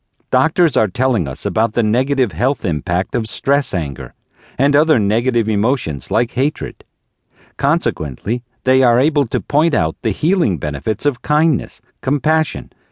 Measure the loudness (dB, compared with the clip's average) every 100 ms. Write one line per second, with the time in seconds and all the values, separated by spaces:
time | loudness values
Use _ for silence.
0 | _ _ _ 0 0 2 2 2 0 0
1 | 0 0 -2 -4 -4 0 0 0 0 0
2 | 0 0 -2 0 -2 0 -2 -2 0 -2
3 | -2 -4 -6 -6 0 0 0 -4 -4 -6
4 | -12 -14 _ _ -12 -2 2 4 4 2
5 | 2 2 0 0 0 0 0 0 -4 -8
6 | -2 -2 0 0 -2 -2 -8 -10 -20 _
7 | _ _ _ _ _ -4 -2 0 -2 -4
8 | -6 -6 -4 -6 -6 _ 0 2 4 4
9 | 2 0 0 -2 -2 0 2 2 0 -2
10 | -4 -2 0 0 0 0 -4 -4 -4 -2
11 | -2 -4 -2 0 2 0 -4 -12 _ _
12 | -4 -2 0 0 -2 -6 -12 _ _